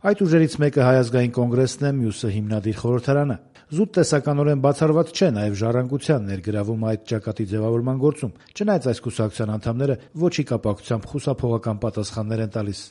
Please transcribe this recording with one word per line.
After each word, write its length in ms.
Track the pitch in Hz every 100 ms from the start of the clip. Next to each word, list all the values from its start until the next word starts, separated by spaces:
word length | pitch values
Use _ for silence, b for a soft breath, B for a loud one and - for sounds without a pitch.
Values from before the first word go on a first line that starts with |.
Այդ 140 | 196 202 190
ուժերից 280 | 165 160 - 147
մեկը 160 | 143
Հայ 120 | 127 131
ազգային 360 | 120 123 123 120
կոնգրեսն 440 | 120 120 131 - 143
է, 60 | 139
մյուսը՝ 340 | 113 101 117 101
Հիմնադիր 440 | 107 107 104 107
խորհրդարանը։ 540 | 117 123 117 139 143 107 - b b
Զուտ 240 | 151 208 -
տեսականորեն 640 | 170 147 143 143 147 147
բացառված 460 | 135 139 156 156 160
չէ 180 | - 185
նաև 200 | 110 104 101
Ժառանգության 680 | 113 120 127 139 - 147 101
ներգրավումը 560 | 98 90 104 101 113 110
այդ 200 | 110 -
ճակատի 360 | 110 110 107 107
ձևավորման 480 | 107 110 117 123 131
գործում, 320 | 139 147 117 - B
չնայած 300 | - 208 190 127
այս 140 | 117 -
կուսակցության 480 | - 110 - 110 107
անդամները 400 | 117 117 139 131 B 156
ոչի 220 | 170 165 143
կապակցությամբ 600 | 117 110 101 - 117 -
խուսափողական 720 | 147 - 131 123 117 113 104
պատասխաններ 600 | 113 107 104 113 107 110 110
են 80 | 113
տալիս։ 240 | 104 98 -